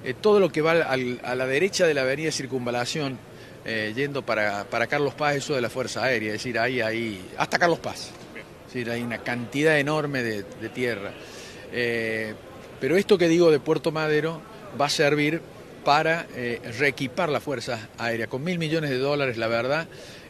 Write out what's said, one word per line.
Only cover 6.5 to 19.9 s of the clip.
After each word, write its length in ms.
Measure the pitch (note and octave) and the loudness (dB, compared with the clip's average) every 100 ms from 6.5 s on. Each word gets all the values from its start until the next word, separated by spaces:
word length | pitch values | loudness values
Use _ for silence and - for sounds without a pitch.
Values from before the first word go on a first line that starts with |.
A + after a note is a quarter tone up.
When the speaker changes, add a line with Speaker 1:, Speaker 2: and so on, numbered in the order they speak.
| A2+ | 0
Speaker 1:
ahí, 220 | A#2+ B2+ | 0 0
ahí, 400 | A2 A2+ A#2 F#2+ F2+ - | 0 -2 -4 -6 -8 -4
hasta 220 | - F#3 | 0 4
Carlos 220 | F3 D#3+ | 4 2
Paz. 320 | - G2 - - - | -2 -8 -12 -14 -16
Speaker 2:
Bien. 140 | A2 G2+ - - | -16 -16 -18 -10
Speaker 1:
Es 40 | |
decir, 180 | B2+ A2+ | -6 -4
hay 120 | A#2+ | -4
una 160 | A#2+ A2 | -4 -6
cantidad 580 | - A#2+ A2+ C#3 D#3 D3+ | -4 -4 -4 2 4 4
enorme 440 | C#3 D#3 D3 C3+ | 4 0 0 -2
de, 220 | A#2 G#2 | -2 -4
de 240 | G2 - A2 | -6 -10 -8
tierra. 440 | A#2+ B2 G#2 G2 - - - - - - | -2 -2 -2 -6 -12 -14 -16 -16 -16 -8
Eh, 600 | A#2 A#2+ A#2 A2+ A2 A2 G#2+ - - - - | -4 -2 0 -2 -2 -4 -10 -16 -18 -16 -4
pero 160 | C3+ F3+ | 2 4
esto 220 | - F#3+ | 4 6
que 80 | F3 | 6
digo 240 | E3 E3+ | 8 8
de 80 | D3 | 6
Puerto 320 | - D#3 E3 | 4 0 0
Madero 500 | D#3 D#3 D3+ D#3+ E3 - - - A#2+ | 0 2 2 0 -4 -12 -16 -6 0
va 60 | C#3+ | 2
a 40 | |
servir 520 | - D3 D3 D3 D#3+ - - - - | 4 4 4 2 0 -6 -18 -18 -4
para, 420 | - D3 D#3+ E3 - C3 | 2 4 4 0 -2 -6
eh, 240 | A#2+ A2+ A#2+ A2 | -4 -6 -6 0
reequipar 500 | C#3 C#3 C3+ - E3+ | 0 0 -4 -2 0
las 140 | B2+ | 0
Fuerzas 380 | D3 B2 C3+ A2+ G#2 - | -2 -6 -4 -6 -8 -6
Aéreas. 300 | A#2 A2+ A2 | -4 -2 -4
Con 160 | C3 | -4
mil 140 | D#3+ F3 | -2 -2
millones 320 | D#3 E3 D3+ | 0 0 0
de 80 | B2+ | 0
dólares, 380 | C#3 D3 C3+ A2+ | 0 0 0 0
la 120 | A2+ | 0
verdad, 400 | A#2 B2+ D3+ - | 0 0 -2 -4